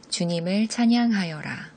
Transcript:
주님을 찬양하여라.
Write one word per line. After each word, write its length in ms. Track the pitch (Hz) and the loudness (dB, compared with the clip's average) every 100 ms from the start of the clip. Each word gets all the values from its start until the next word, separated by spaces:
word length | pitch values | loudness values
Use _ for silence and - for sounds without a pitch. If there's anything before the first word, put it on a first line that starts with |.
| - | -8
주님을 580 | - 170 170 175 202 220 | -4 -2 -2 0 0 0
찬양하여라. 920 | - 233 240 240 202 175 151 147 - - | 2 4 4 4 2 -2 -6 -10 -10 -14